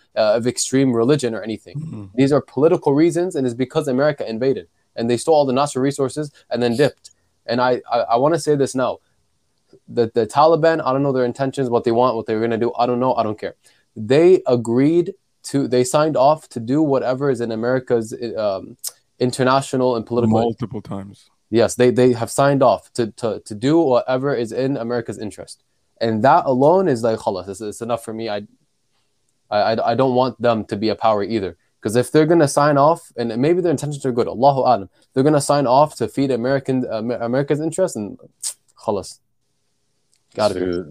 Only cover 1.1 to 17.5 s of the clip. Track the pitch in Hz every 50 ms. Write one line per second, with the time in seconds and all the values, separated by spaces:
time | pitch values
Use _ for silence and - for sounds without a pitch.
1.1 | 151 147 131 117 113 104 95 110 110 101 _ 90 85 147 156 160 117 113 101 95
2.1 | 101 120 139 135 147 135 - _ - 127 143 165 180 165 - 151 139 143 165 170
3.1 | 147 175 175 185 180 156 131 127 117 120 131 123 - 160 151 139 127 127 143 151
4.1 | 151 - 107 104 113 110 127 139 131 - 85 _ _ _ _ _ - 117 117 117
5.1 | 120 117 - - 160 151 143 131 123 131 147 147 - 131 127 139 139 - 139 123
6.1 | - 151 151 147 _ _ _ - 107 117 120 120 117 120 147 127 - _ _ -
7.1 | _ _ _ _ _ _ _ - 117 123 123 127 127 113 - - 117 120 104 -
8.1 | 113 123 131 151 170 160 147 151 147 143 135 123 - 131 127 113 87 - _ _
9.1 | _ _ _ _ _ _ _ _ _ _ _ _ _ - _ - 117 117 117 110
10.1 | - 120 110 107 - 139 151 160 170 156 151 165 165 160 - 127 131 139 143 143
11.1 | 127 131 123 120 120 - 135 135 131 - 135 123 117 117 113 120 113 117 123 127
12.1 | 113 113 104 - 110 107 113 117 117 107 117 120 - - 120 120 123 120 127 131
13.1 | 117 120 110 107 107 - - 92 - _ _ _ _ _ _ _ _ - 110 107
14.1 | 131 147 170 180 190 180 - - 127 120 113 117 117 123 139 147 165 175 175 180
15.1 | 196 _ _ _ _ _ - - - 139 135 117 120 123 127 127 - 151 151 160
16.1 | 143 123 127 143 156 151 - - - 120 113 113 131 151 160 147 135 127 117 117
17.1 | 131 131 143 143 131 113 117 113